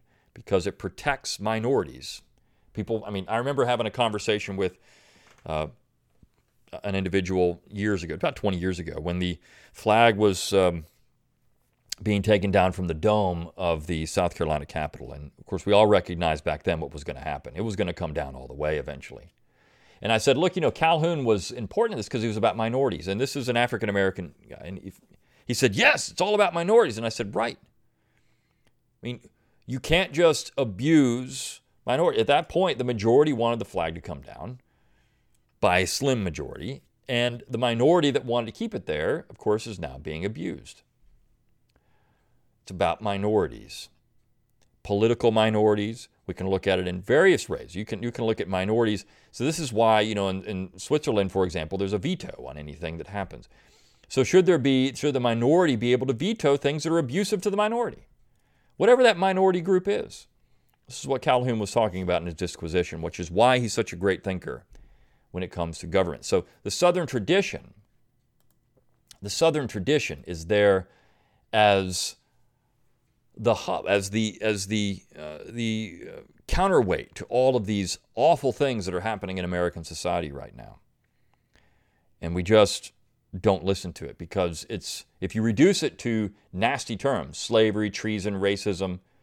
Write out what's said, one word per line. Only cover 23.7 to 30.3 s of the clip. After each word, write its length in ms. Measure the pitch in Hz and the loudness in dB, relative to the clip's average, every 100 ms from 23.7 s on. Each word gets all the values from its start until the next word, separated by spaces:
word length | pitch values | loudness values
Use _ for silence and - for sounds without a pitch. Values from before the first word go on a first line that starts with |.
| 104 107 98 95 - 80 - - | -2 -2 0 0 -2 -12 -16 -20
guy." 120 | - | -18
And 160 | 85 98 | -14 -14
if, 200 | 95 - _ _ _ _ - | -16 -20 _ _ _ _ -8
he 80 | |
said, 220 | 113 120 107 | 0 2 4
"Yes, 340 | 277 - - | 4 2 -2
it's 120 | - | -4
all 120 | 196 | 0
about 220 | 208 185 170 | 4 2 2
minorities." 420 | 175 226 165 107 | 4 4 4 0
And 80 | 113 | -6
I 40 | |
said, 260 | - 104 - | -4 -6 -4
"Right." 240 | 233 - | -4 -6
I 1400 | _ _ _ _ _ _ _ _ _ _ _ _ _ _ 120 | _ _ _ _ _ _ _ _ _ _ _ _ _ _ -12
mean, 140 | 120 - _ _ _ - | -12 -16 _ _ _ -10
you 120 | 127 | -8
can't 320 | - 170 185 | 0 2 2
just 400 | 151 170 | 4 4